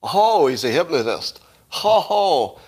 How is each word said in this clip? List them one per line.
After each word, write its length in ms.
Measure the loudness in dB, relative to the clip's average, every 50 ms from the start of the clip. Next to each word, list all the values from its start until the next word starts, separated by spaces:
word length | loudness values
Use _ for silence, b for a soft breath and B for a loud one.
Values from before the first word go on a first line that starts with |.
Oh, 460 | -10 -4 0 2 2 2 4 4 2 2
he's 160 | 0 0 -2
a 60 | -2
hypnotist. 680 | 0 0 -2 0 -2 -2 -2 -2 -4 -4 -6 -12 -14 -14 b b b b b b
Ho, 320 | -12 -4 0 2 2 2
ho. 600 | 2 0 0 0 2 2 2 0 0 -2 -6 B B